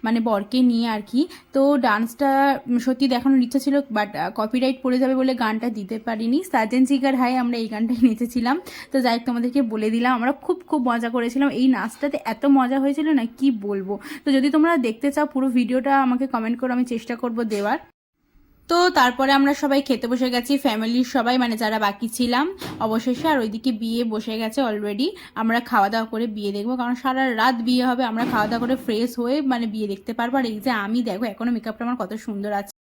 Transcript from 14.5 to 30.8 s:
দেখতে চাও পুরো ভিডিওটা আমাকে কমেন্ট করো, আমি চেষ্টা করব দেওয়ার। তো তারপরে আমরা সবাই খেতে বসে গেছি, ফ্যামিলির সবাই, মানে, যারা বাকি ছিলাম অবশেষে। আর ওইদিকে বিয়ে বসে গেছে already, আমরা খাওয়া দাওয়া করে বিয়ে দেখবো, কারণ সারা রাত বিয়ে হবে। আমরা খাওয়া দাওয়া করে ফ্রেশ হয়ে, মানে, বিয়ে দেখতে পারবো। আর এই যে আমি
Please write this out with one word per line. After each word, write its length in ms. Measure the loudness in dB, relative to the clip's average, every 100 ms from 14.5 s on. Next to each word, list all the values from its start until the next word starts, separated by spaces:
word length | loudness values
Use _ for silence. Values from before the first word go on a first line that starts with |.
| 4 4 4
দেখতে 340 | 0 0 -2
চাও 140 | 0 -2
পুরো 240 | 0 0
ভিডিওটা 520 | 0 0 0 2 2
আমাকে 260 | 4 0 0
কমেন্ট 320 | -2 -2 -4
করো, 140 | -2
আমি 120 | -2 -2
চেষ্টা 300 | -4 -6 -6
করব 280 | -4 -4
দেওয়ার। 360 | -4 -2 -2 -2 -6 _ _ _ _ _ _ _ _
তো 220 | 4 4
তারপরে 420 | 4 2 4 4
আমরা 220 | 6 4
সবাই 280 | 2 2 2
খেতে 260 | 2 -2 0
বসে 220 | 0 0
গেছি, 280 | 0 0 0
ফ্যামিলির 460 | 2 0 0 0
সবাই, 340 | 0 0 2 2
মানে, 200 | 0 0
যারা 220 | 0 2
বাকি 300 | 0 -2 -6
ছিলাম 480 | -2 0 2 0 -4 -10 -4
অবশেষে। 480 | -2 0 -2 -2 2
আর 120 | 2
ওইদিকে 320 | 0 -2 -4
বিয়ে 320 | -2 -4 -2
বসে 340 | -2 -4 -6 -6
গেছে 240 | -4 -2
already, 480 | -2 -2 -4 -2 -4 -4 -14 -4
আমরা 240 | 0 0
খাওয়া 300 | 2 2 2
দাওয়া 180 | 0 -4
করে 200 | -4 -4
বিয়ে 240 | -4 -4
দেখবো, 260 | -4 -4 -4
কারণ 180 | -2 -2
সারা 400 | -2 0 0 2
রাত 200 | 0 0
বিয়ে 300 | 0 2 2
হবে। 180 | 0
আমরা 220 | -2 -2 -2
খাওয়া 220 | 0 0
দাওয়া 200 | -2 -2
করে 80 | -2
ফ্রেশ 440 | -2 -2 -2 -2
হয়ে, 220 | -2 0
মানে, 260 | 0 -2 -2
বিয়ে 200 | -4 -6
দেখতে 260 | -6 -8
পারবো। 240 | -4 -2 0
আর 80 | -2
এই 140 | -4
যে 100 | -2
আমি 320 | -2